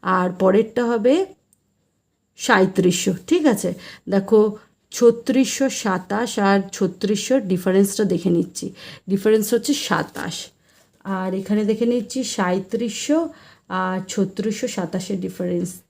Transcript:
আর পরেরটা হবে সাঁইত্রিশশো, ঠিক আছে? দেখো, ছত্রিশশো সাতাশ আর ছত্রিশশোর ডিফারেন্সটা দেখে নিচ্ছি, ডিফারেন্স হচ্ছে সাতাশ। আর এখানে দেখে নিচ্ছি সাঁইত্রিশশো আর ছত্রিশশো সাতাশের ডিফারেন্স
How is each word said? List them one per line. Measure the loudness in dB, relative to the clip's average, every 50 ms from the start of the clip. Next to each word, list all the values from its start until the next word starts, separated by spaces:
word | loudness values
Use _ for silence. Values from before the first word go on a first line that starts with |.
| -2 0 0 0
আর | 0 -2 -2 2
পরেরটা | 2 4 4 4 2 2 0 -2 -2
হবে | 0 0 2 4 4 4 4 2 -2 -6 _ _ _ _ _ _ _ _ _ _ _ _ _ _ _ _ _ _ _ _ _
সাঁইত্রিশশো, | 0 2 4 4 4 2 2 2 2 2 2 2 -2 -2 -4 -4 -2 0
ঠিক | 0 2 4
আছে? | 2 2 2 -2 -6 -6 -8 -14 -20 -20 -18 _ -2
দেখো, | 0 0 0 4 4 4 4 4 0 -6 -14 _ _ _ _ _
ছত্রিশশো | -4 4 4 4 4 4 0 0 2 2 2 2 0 -2 -2 -2 -2 -2
সাতাশ | -4 -2 -2 -2 -4 -4 -4 -4 -4 -4 -2 0
আর | 4 4 4 4 2 -2 -4
ছত্রিশশোর | -2 -2 -2 -2 -4 -2 -2 -2 -2 0 0 0 0 2 0
ডিফারেন্সটা | -2 -2 0 2 4 4 4 4 2 -2 0
দেখে | 0 0 0 0 0
নিচ্ছি, | 2 2 0 -2 -6 -12 -12 -12 -12 -14 -20 -20 -20 -18 _ -4
ডিফারেন্স | -4 0 2 4 4 4 2 2
হচ্ছে | 0 -2 0 0 -2 -2 0
সাতাশ। | -2 -2 -2 -2 -4 -8 -10 -10 -10 -10 -10 -14 -16 _ _ _ _ _ _ _ _ _ _ _
আর | -6 -6 -4 -4 -4 -4
এখানে | -6 -4 -2 0 0 2
দেখে | 0 0 0 2
নিচ্ছি | 0 0 0 -2 -4 -6 -6 -6 -6 -2
সাঁইত্রিশশো | -2 0 0 0 0 -2 -4 -4 -4 -4 -4 -6 -8 -2 0 0 0 0 -2 -6 -14 -20 -20 -20 _ _ _ -6 -4
আর | -2 -2 -2 -4 -6 -6
ছত্রিশশো | -2 -2 -2 -2 -2 -4 -4 -4 -4 -4 -6 -6
সাতাশের | -4 -4 -6 -4 -6 -6 -6 -4 -6 -6
ডিফারেন্স | -6 -8 -8 -6 -4 -2 -2 -2 -4 -4 -8 -12 _ _